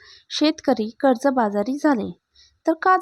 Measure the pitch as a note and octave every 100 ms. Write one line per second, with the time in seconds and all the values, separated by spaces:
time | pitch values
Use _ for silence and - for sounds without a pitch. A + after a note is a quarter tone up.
0 | - - _ - D4+ D#4 - B3 G#3+ -
1 | C4+ B3 C#4+ C4 G#3+ G#3 G#3 C#4+ D#4 B3
2 | G3 F3 _ _ _ _ - D#4+ F#4+ F#4